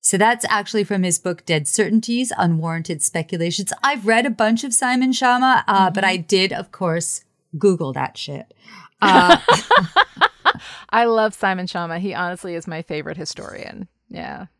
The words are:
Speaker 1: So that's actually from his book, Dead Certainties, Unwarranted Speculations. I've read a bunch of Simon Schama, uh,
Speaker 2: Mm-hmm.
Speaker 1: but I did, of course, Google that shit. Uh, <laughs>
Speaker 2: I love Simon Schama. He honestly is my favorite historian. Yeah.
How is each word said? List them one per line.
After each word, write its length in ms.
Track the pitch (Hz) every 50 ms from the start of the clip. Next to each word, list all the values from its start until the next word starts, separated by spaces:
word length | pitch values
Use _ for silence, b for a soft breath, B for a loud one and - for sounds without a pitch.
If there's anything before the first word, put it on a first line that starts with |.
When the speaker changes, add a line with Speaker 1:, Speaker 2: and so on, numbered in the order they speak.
| -
Speaker 1:
So 120 | - - 190
that's 280 | 208 220 240 226 - -
actually 340 | - 208 202 - - 220 208
from 200 | - 202 196 185
his 140 | 180 170 -
book, 280 | _ 185 175 170 _
Dead 200 | - 170 156 147
Certainties, 680 | - - - 214 - 208 226 220 - 233 240 254 240 - -
Unwarranted 640 | 185 170 170 160 160 165 160 165 160 - 175 151
Speculations. 720 | - - - 170 160 - - 170 165 175 175 - 202 - - -
I've 240 | - 269 285 262 196
read 200 | 202 226 226 240
a 40 | 277
bunch 360 | 220 - 226 214 226 233 -
of 80 | 277 240
Simon 380 | - - 247 247 247 254 262 254
Schama, 500 | - 269 247 247 247 254 262 262 - -
uh, 200 | - 214 196 190
Speaker 2:
Mm-hmm. 80 | 185 180
Speaker 1:
but 100 | 202 190
I 140 | 190 185 185
did, 340 | 160 _ 208 185 185 196
of 220 | 143 - 185 _ -
course, 500 | - 190 175 160 170 165 - - - _ _ _ _ _ _ - 151
Google 360 | 135 202 185 165 170 135 131
that 240 | 135 131 - _ -
shit. 360 | - - 143 - - _ _ B B B B B B B B _
Uh, 360 | - 202 381 - 175 180 339 -
<laughs> 1500 | - - 494 - - - 453 571 180 165 - 359 - - - - - - _ _ _ - - - - - - - - _
Speaker 2:
I 160 | - 220 240
love 280 | 233 226 220 220 214 196
Simon 340 | - - 196 190 185 180 180
Schama. 320 | - 180 175 165 165 170
He 140 | 185 202 175
honestly 400 | - 180 175 180 175 - 190 170
is 140 | 170 165 -
my 140 | 165 160
favorite 340 | 170 _ 160 151 151 151 160 175
historian. 680 | 156 - - - - - - - - - - - 190 175 _ _ _ _
Yeah. 380 | - 170 - - 143 - 196 180 _